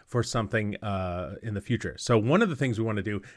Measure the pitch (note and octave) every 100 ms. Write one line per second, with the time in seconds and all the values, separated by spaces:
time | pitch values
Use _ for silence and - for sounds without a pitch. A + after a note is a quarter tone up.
0 | - B2 A2+ B2 G2+ A2 G#2 G2+ G#2+ G2
1 | F#2 F2 E2+ G2 A2+ G2+ - A#2 F2 -
2 | - A2+ A2+ F3+ A3 B2+ C3+ G#2+ A2+ G#2
3 | G#2 G2+ -